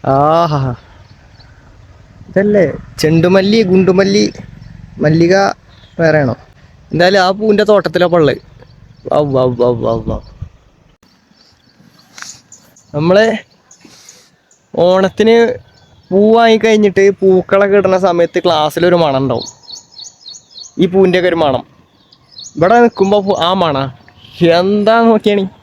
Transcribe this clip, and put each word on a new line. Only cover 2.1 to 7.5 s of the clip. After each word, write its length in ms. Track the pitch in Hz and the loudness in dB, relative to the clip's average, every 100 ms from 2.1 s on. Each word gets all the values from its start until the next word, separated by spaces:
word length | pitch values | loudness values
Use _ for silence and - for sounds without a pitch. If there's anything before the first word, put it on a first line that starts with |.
| - - | -20 -6
ഇതല്ലേ 360 | 180 208 208 156 123 - - | -2 0 0 0 -4 -16 -4
ചെണ്ടുമല്ലി, 580 | 156 165 175 190 196 226 196 | 0 2 2 2 2 0 2
ഗുണ്ടുമല്ലി, 540 | 190 185 185 196 202 107 - - - - - - - | 2 2 0 0 0 -2 -6 -20 -20 -20 -20 -20 -4
മല്ലിക 320 | 151 160 170 190 196 - _ - - - | -2 2 2 2 0 -6 _ -20 -20 -2
വേറെയാണോ? 360 | 165 156 135 - - _ - _ - | 0 2 0 -6 -12 _ -20 _ -10
എന്തായാലും 300 | 226 180 196 180 | -2 0 2 0
ആ 40 | 196 | -2
പൂവിൻ്റെ 280 | 220 | 0